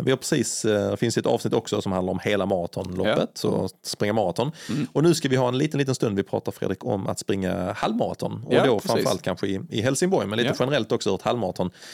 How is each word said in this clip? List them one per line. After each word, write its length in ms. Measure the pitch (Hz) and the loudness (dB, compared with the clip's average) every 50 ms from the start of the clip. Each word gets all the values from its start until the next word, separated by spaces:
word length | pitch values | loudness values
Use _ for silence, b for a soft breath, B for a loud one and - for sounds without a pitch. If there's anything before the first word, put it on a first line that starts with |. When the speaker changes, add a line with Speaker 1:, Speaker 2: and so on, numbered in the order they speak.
| - | 0
Speaker 1:
vi 60 | - | 0
har 60 | 131 127 | 0 0
precis, 480 | - - - 143 110 - - - - | 0 0 0 0 0 -2 -2 -2 0
eh, 260 | 113 107 101 101 101 | 2 2 2 2 0
det 60 | 101 - | 0 0
finns 200 | - 117 113 127 | 0 0 0 0
ett 80 | 110 | 0
avsnitt 280 | 123 120 113 - 110 - | 2 0 2 4 4 4
också 280 | 120 - - 104 104 | 4 4 2 -2 -2
som 100 | - 101 | 0 0
handlar 220 | 95 90 92 92 95 | 0 0 0 0 -2
om 60 | 90 - | -2 0
hela 220 | 110 104 98 92 | 0 2 2 2
maratonloppet, 720 | 98 98 90 85 87 - - 95 92 90 92 92 107 110 - | 2 2 0 0 -2 -4 -6 -6 -4 -4 -2 0 2 2 2
Speaker 2:
Ja. 80 | - - - | 0 -2 -2
Speaker 1:
så 360 | - - 110 104 101 95 95 - _ - | -4 -2 0 0 0 -2 -4 -6 _ -12
springa 280 | - - - - 104 107 | -10 -4 -2 0 0 2
maraton. 380 | 113 104 87 85 - 120 147 - B B B | 2 2 0 0 0 -2 -2 -4 B B B
Speaker 2:
Mm. 180 | 110 139 - - - | -4 -2 -2 -2 2
Speaker 1:
Och 100 | 143 151 | 4 6
nu 100 | 175 165 | 6 6
ska 160 | - - 135 | 4 2 2
vi 60 | 131 | 2
ha 120 | 127 127 123 | 2 2 2
en 100 | 123 131 | 2 0
liten, 200 | 156 156 156 139 | 0 0 0 0
liten 180 | 143 135 123 | 0 0 0
stund, 200 | - - 117 101 | 0 0 0 0
vi 80 | 98 95 | 0 -2
pratar, 280 | - - 101 - - | -2 -2 -4 -4 -6
Fredrik, 340 | - - - 98 95 - - | -6 -4 -4 -4 -4 -4 -4
om 220 | - 110 98 95 - | -4 -4 -2 -2 -4
att 120 | - - | -6 -4
springa 540 | - - 104 98 95 92 90 92 90 95 101 | -4 -2 -2 0 0 0 -2 -2 -2 -4 -4
halvmaraton. 680 | - - 180 220 240 - 92 - - - 104 107 110 113 - | -4 -4 -2 -2 -2 -2 -2 -4 -4 -6 -6 -6 -8 -4 0
Och 60 | 123 | 2
Speaker 2:
Ja, 120 | - - | 4 4
Speaker 1:
då 100 | 135 117 | 4 2
Speaker 2:
precis. 160 | 101 - - | 2 0 0
Speaker 1:
framförallt 300 | - 104 101 - 101 92 | 0 2 2 0 0 -2
kanske 260 | - 104 90 - - 98 | -2 -4 -4 -2 -2 -2
i, 120 | 98 95 - - | -2 -4 -6 -6
i 120 | 110 117 | -4 -2
Helsingborg, 460 | 101 131 139 - 180 185 190 147 104 98 | 0 0 0 0 0 2 2 2 0 0
men 100 | 104 113 | 0 0
lite 120 | 123 131 | 0 0
Speaker 2:
Ja. 60 | - - | 0 0
Speaker 1:
generellt 320 | 127 135 151 131 110 110 | 0 0 0 0 0 0
också 180 | 120 110 - 104 | -2 -2 0 0
hur 60 | 95 | -2
ett 60 | 90 | 0
halvmaraton, 500 | - 110 120 120 104 90 90 - 92 90 - B B B | 0 0 0 0 0 -2 -2 -2 -4 -4 -4 B B B